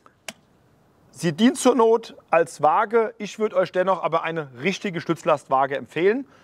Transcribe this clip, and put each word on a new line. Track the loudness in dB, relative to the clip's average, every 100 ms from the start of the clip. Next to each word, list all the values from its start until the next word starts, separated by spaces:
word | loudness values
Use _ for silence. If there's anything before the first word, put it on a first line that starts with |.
| _ _ -20 -20 _ _ _ _ _ _ _
Sie | -6 -6
dient | 2 2 4
zur | 2 4
Not | 4 2 -2 -18 _
als | 0 0 0
Waage. | 0 2 0 0 0 -4
Ich | -12 -4
würde | -2 0
euch | 0
dennoch | 0 0 -2
aber | 0 -2
eine | -2 -6 -10 -6
richtige | -6 -4 -6 -8
Stützlastwaage | -4 -4 0 0 0 0 0 -4
empfehlen. | -8 0 2 0 -6 _